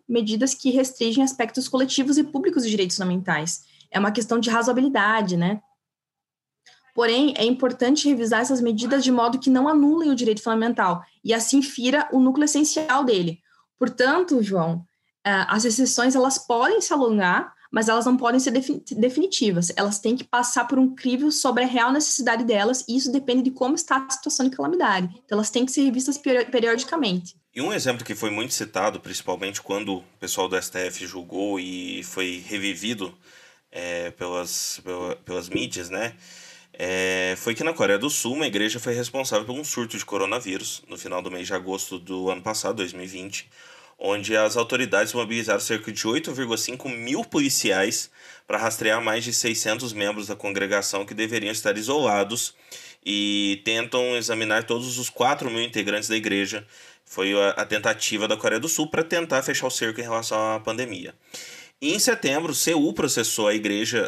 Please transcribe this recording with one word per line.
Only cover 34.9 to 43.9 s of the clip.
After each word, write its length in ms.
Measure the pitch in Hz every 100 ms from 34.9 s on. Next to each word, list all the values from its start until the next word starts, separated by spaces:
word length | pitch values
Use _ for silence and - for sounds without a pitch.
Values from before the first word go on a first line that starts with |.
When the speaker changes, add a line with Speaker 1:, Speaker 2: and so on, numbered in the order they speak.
| 90 90
Speaker 2:
pelas 340 | 85 - 90 87
mídias, 400 | 98 - 92 87
né? 260 | 95 117 - - - - - _
É, 600 | - 90 92 92 92 92 92
foi 180 | 117
que 80 | 113
na 100 | 156
Coreia 280 | 165 101 101
do 100 | 143
Sul, 240 | - 117
uma 140 | 143 143
igreja 320 | 101 107 120
foi 140 | 127
responsável 520 | 120 120 135 - 107 107
por 60 |
um 100 | 131
surto 340 | 151 127 113 107
de 80 |
coronavírus 800 | - 101 98 123 101 95 - - -
no 100 | 90
final 240 | 92 90
do 80 | 90
mês 160 | 90 90
de 80 |
agosto 460 | 95 92 98 - 92
do 300 | 87 92 92
ano 120 | 92
passado, 340 | 107 107 98 98
dois 160 | 90
mil 120 | 90
e 20 | 92
vinte, 420 | 92 98 - - - - - -